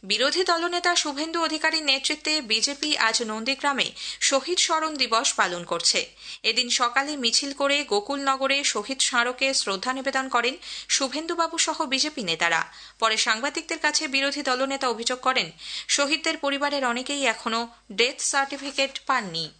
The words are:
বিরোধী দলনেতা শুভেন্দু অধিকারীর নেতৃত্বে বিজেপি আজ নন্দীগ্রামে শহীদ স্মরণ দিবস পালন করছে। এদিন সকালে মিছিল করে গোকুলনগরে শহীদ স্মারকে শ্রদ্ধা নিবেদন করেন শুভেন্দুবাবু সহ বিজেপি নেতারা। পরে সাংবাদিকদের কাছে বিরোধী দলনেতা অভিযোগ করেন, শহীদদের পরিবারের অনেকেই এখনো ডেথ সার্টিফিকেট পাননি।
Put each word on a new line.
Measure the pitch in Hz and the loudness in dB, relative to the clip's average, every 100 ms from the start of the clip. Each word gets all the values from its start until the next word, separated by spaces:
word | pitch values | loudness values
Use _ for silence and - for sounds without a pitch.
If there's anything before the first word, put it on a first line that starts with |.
বিরোধী | 190 214 262 302 | -2 2 2 4
দলনেতা | 370 339 339 349 349 349 | 4 2 2 0 2 2
শুভেন্দু | 302 277 320 339 | 0 -4 -4 0
অধিকারীর | 320 311 320 320 | 0 2 0 0
নেতৃত্বে | 302 269 - 302 - 311 | 0 0 0 -2 0 -2
বিজেপি | 233 220 220 277 302 302 | 0 0 0 -2 -2 2
আজ | 226 226 | 2 2
নন্দীগ্রামে | 226 220 226 269 285 262 - - - - | -2 -2 -2 0 0 0 -2 -4 -10 -2
শহীদ | - 277 269 359 | 2 2 2 0
স্মরণ | - 320 311 294 | 2 2 0 -2
দিবস | 247 226 269 | 2 2 2
পালন | - 190 175 | 2 0 0
করছে। | 170 170 - 185 - - - - | -4 0 2 2 -2 -12 -16 -4
এদিন | 220 220 247 | -2 0 0
সকালে | 233 240 254 285 294 | 2 2 2 -2 -2
মিছিল | 233 - 285 | 0 2 0
করে | 277 277 285 | -2 2 2
গোকুলনগরে | 285 208 208 277 277 269 269 277 | 2 -2 0 -2 0 0 2 2
শহীদ | 285 214 208 262 | 0 -2 -4 -2
স্মারকে | - 247 240 254 269 | 0 2 0 0 0
শ্রদ্ধা | 262 - 190 220 | 0 0 -2 -2
নিবেদন | 262 269 262 262 | -2 -2 -2 0
করেন | 240 233 302 - - - | 0 0 -2 -10 -12 -2
শুভেন্দুবাবু | - 269 269 320 339 330 330 | 0 0 -4 -4 -2 0 0
সহ | - 311 302 | 0 0 -2
বিজেপি | 262 294 294 | 0 0 -2
নেতারা। | 185 165 170 165 - - - - | -4 2 2 2 0 -10 -20 0
পরে | 220 214 | 2 2
সাংবাদিকদের | 240 220 277 311 320 320 | 2 2 0 -4 -6 0
কাছে | 302 294 311 | 2 2 0
বিরোধী | 269 277 285 | 0 0 0
দলনেতা | 285 254 269 269 254 | 0 0 0 0 0
অভিযোগ | 220 233 254 | 0 -2 0
করেন, | 254 254 170 - - - - | 2 2 -2 -8 -12 -10 -2
শহীদদের | - 277 311 320 311 | 2 2 2 0 0
পরিবারের | 277 277 285 285 | 0 0 0 0
অনেকেই | 262 233 254 285 254 | 0 0 -2 0 0
এখনো | 220 233 226 233 - _ | 0 -2 -2 -4 -10 _
ডেথ | 196 240 277 | 0 0 2
সার্টিফিকেট | - 285 269 277 277 285 269 - - | 0 0 0 -4 -6 -2 -2 -2 -2
পাননি। | 254 202 165 156 | 0 0 -6 -8